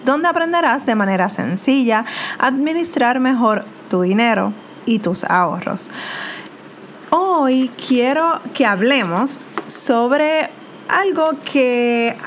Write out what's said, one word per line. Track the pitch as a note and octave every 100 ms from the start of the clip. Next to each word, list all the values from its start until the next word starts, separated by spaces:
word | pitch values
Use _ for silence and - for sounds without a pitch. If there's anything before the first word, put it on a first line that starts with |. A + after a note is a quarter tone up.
| B3+
donde | C#4+ E4+
aprenderás | E4+ E4 E4+ D#4 C4 C4+
de |
manera | A3 G3 F#3+ F#3
sencilla | - A#2+ F#3+ - C4+ A#3 A3 A#3 - - -
a | C4
administrar | C4+ D4 E4 E4 C#4 A#3+ B3+
mejor | B3+ B3+ A#3 G#3 - - -
tu | F3+
dinero | F3+ G3+ A#3 G3+ G3 G#3 - - -
y | A3+
tus | G#3+ G3+
ahorros. | - F3+ F3 F3+ - - - - - - - - - - - - - - -
Hoy | E4 F#4+ F4 C4 C4 C4 - -
quiero | B3 B3 D4+ E4 D#4+ A3+
que | - A#3
hablemos | G3 A#3 C#4 F#3 F3 C4+ - - - -
sobre | - - A#3 A#3+ C#4+ D4+ D#4 - - - - -
algo | - G4 D#4+ D#4+ C#4+ -
que | C#4 B3 A#3+ A#3+ A#3+ A#3 -